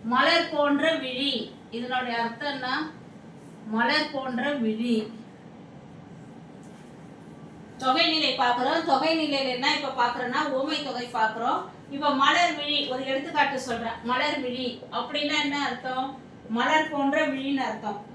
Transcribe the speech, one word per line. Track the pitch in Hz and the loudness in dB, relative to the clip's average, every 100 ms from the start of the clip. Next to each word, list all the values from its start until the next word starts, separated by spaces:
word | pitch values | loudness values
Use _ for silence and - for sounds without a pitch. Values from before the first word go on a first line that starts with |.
மலர் | 220 247 294 339 - | 0 4 6 4 2
போன்ற | 302 285 285 320 311 | 2 4 4 4 2
விழி. | 262 254 277 254 - - - | -2 -2 -2 -2 -6 -12 -12
இதனுடைய | 226 247 254 247 233 | -8 -2 -2 -2 -2
அர்த்தம் | 226 226 294 | -2 -2 -6
என்ன? | 269 254 277 311 - - - - - - - - | -4 -2 -2 -4 -8 -18 -18 -18 -18 -18 -16 -4
மலர் | 220 240 294 302 | 0 4 4 2
போன்ற | 277 254 240 277 | -2 -4 -2 0
விழி. | 285 220 214 240 220 208 - - - - - - - - - - - - - - - - - - - - - - - - - - - | 0 0 0 2 2 0 -8 -16 -18 -20 -18 -18 -18 -18 -18 -18 -18 -16 -18 -18 -18 -18 -18 -18 -18 -18 -18 -18 -18 -18 -18 -18 -2
தொகை | 262 294 339 | 4 6 6
நிலை | 320 277 254 | 4 2 4
பார்க்கிறோம். | 240 240 254 330 330 | 4 4 4 4 4
தொகை | 269 311 320 | 4 6 2
நிலையில | 302 277 262 | 2 2 0
என்ன | 247 277 302 | 0 2 2
இப்ப | 277 247 240 | 0 2 2
பார்க்கிறோம்னா, | 254 240 285 302 | 2 -2 0 0
ஓமை | 262 285 294 | 0 0 -2
தொகை | 277 240 240 | -2 -4 -4
பார்க்கிறோம். | 233 220 226 277 294 - - - | 2 0 2 0 0 -2 -14 -10
இப்ப | 285 294 | 0 2
மலர் | 262 277 311 349 302 | 6 6 6 4 2
விழி, | 294 294 262 | -2 -2 -2
ஒரு | 254 269 | -4 -2
எடுத்துக்காட்டு | 269 302 294 262 262 | -2 -2 2 2 2
சொல்றேன். | 247 226 226 233 | -4 -4 -4 -6
மலர் | 233 247 294 269 | -2 0 0 0
விழி | 247 247 247 214 - | -4 -4 -4 -6 -8
அப்படின்னா | 226 - 294 294 302 | -6 -4 -2 0 0
என்ன | 285 285 269 | 0 0 -2
அர்த்தம்? | 240 262 254 277 - - - - | -4 -4 -4 -4 -6 -16 -18 -6
மலர் | 226 254 311 311 | 0 4 4 2
போன்ற | 294 277 294 294 | 2 2 4 2
விழின்னு | 262 269 277 | 0 0 0
அர்த்தம். | 233 214 214 - - | 0 -4 -6 -8 -10